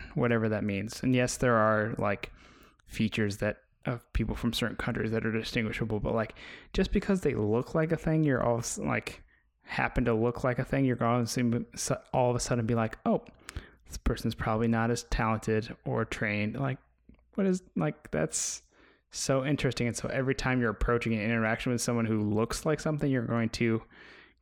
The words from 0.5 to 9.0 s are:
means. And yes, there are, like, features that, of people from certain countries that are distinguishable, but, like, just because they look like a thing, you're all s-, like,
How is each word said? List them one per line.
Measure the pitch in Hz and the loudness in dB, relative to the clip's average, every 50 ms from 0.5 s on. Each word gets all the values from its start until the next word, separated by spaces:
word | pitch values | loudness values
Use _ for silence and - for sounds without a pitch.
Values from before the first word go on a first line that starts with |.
| 107 104 101 | 0 0 0
means. | 104 98 98 98 113 - - - | -2 -2 -2 -4 -6 -6 -2 0
And | 127 127 | 2 4
yes, | 123 123 120 - | 4 4 2 0
there | - 135 123 117 | 0 2 4 4
are, | 110 107 110 107 107 107 107 - | 6 6 4 4 4 2 0 -2
like, | - 98 104 101 - - - - - - - - - - - _ _ _ | -2 -2 -2 -2 -2 -6 -12 -16 -18 -20 -20 -20 -20 -20 -20 _ _ _
features | - - - 113 107 - 113 107 101 101 | -8 -2 0 0 0 2 0 0 0 0
that, | - 104 107 - - _ _ _ _ - | 0 -2 -2 -2 -4 _ _ _ _ -6
of | - 123 117 - _ - | -4 -4 -6 -6 _ -2
people | - 113 110 113 | -2 0 -2 -2
from | - - 117 113 | -2 -2 0 0
certain | - 123 107 - | 0 -2 -2 -2
countries | - - 127 113 113 113 110 | -4 -4 -4 -2 -2 -2 0
that | 110 113 113 | 0 0 0
are | 113 | 0
distinguishable, | 110 113 110 - - 123 110 107 - - 117 110 110 104 | -2 -2 -2 -2 -2 -2 -2 -2 -2 -4 -4 -2 -2 -2
but, | - - 110 | -2 0 0
like, | 113 107 - - - - - - - - - | 0 -2 -2 -6 -14 -18 -18 -18 -18 -14 -4
just | - - 185 - | 0 0 0 2
because | 220 202 - - 196 185 | 2 0 2 2 0 0
they | - 143 123 | 0 0 0
look | - 107 104 107 120 127 - - | 0 2 2 2 0 0 0 0
like | 160 160 160 | 0 0 0
a | 165 | 0
thing, | 147 - 165 160 160 156 | -2 0 2 2 4 4
you're | 143 131 - | 4 4 4
all | - 120 117 117 | 4 2 2 0
s-, | - - - | -2 -4 -6
like, | 202 - 139 120 110 | -4 -2 -2 -2 -2